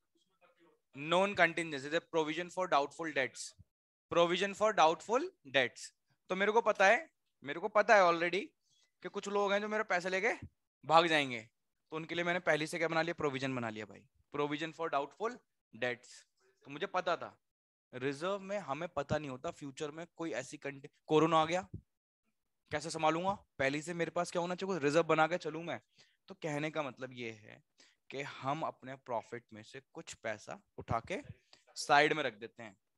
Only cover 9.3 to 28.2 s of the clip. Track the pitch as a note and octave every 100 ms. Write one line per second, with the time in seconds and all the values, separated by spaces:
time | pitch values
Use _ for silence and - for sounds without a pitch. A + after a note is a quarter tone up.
9.3 | G3+ G3+ G3+ G#3+ G#3+ A3 F3+ F3+ F#3 G#3
10.3 | - - _ _ _ C3+ D#3+ E3+ D#3 C3+
11.3 | A#2 A2 _ _ _ _ D#3 D#3+ E3+ F3
12.3 | F3 F3 D3+ D#3 E3+ E3 E3 D#3+ E3+ D3+
13.3 | C3 C3+ B2+ A#2 G#2+ G2+ G2 G2+ _ _
14.3 | C#3+ D3 D3 D#3+ D#3+ E3 C#3+ C#3+ - A3
15.3 | B3+ _ _ _ A2+ B2 A#2+ - - _
16.3 | _ _ _ C3+ D3 F#3+ F#3 F3 D#3 A2
17.3 | - _ _ _ _ _ B2 C3+ C#3 F3+
18.3 | G3+ F#3+ G3+ C#3+ C#3 E3+ D3 C3+ D3+ D3
19.3 | B2+ D#3 - C#3+ C3 D3+ D#3 E3+ - E3
20.3 | A#2 B2+ D3+ C#3 C#3 D3 _ - D3+ D#3+
21.3 | D#3+ D#3 F3+ G3 - _ _ _ _ _
22.3 | _ _ _ _ D3 D#3 D#3+ D#3 E3 F#3+
23.3 | G3+ _ - C3+ D3 D#3 E3+ D#3+ F3 E3+
24.3 | F3+ F3 F3+ F#3+ F3 C#3+ D#3+ D#3+ D#3 D#3
25.3 | F3 D#3 D#3 E3+ A#2+ _ _ _ _ _
26.3 | F#3+ E3 D3 D#3 D#3 C#3 A2 C3 B2 A#2
27.3 | A2 A2 B2 _ _ - _ _ C3